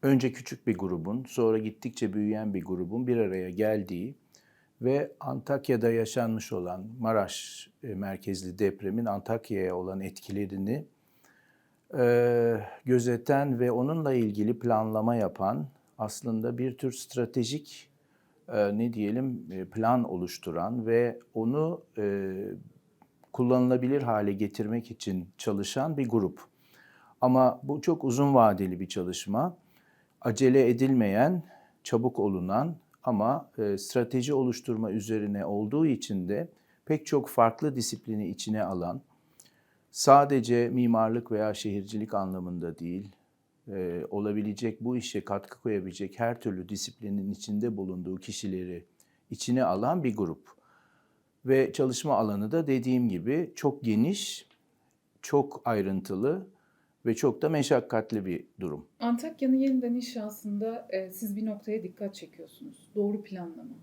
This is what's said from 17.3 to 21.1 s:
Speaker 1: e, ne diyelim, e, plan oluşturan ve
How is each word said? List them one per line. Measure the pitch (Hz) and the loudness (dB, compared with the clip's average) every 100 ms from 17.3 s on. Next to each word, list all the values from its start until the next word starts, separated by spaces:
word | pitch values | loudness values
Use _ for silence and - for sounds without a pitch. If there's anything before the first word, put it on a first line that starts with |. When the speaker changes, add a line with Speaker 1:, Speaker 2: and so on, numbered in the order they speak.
| 127 117 147 - - - _ _ _ _ _ - | 0 -2 -4 -10 -20 -20 _ _ _ _ _ -6
Speaker 1:
e, | 117 101 104 | 0 2 2
ne | 120 | -2
diyelim, | 110 104 117 131 120 - | 0 -2 0 -2 -6 -10
e, | 92 92 | -10 -8
plan | 107 110 127 | 0 2 2
oluşturan | 117 92 87 - - 82 92 123 110 | 2 -2 -6 -8 -6 -4 -4 -4 2
ve | 113 120 | 2 2